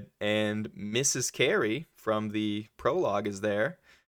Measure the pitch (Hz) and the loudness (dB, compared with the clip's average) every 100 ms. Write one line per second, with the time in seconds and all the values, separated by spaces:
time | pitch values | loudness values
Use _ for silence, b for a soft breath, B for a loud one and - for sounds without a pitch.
0 | 101 - 104 107 107 107 107 - 104 113 | -4 -6 0 2 0 -2 -6 -8 -4 0
1 | 135 131 - - 131 202 110 127 - - | 0 0 -2 2 2 4 2 0 -6 -6
2 | 110 107 107 107 107 104 110 - 123 175 | 0 0 0 -2 0 -2 -6 -4 0 2
3 | 135 101 104 98 107 104 131 - b b | 2 2 0 -2 0 2 0 -4 b b
4 | _ | _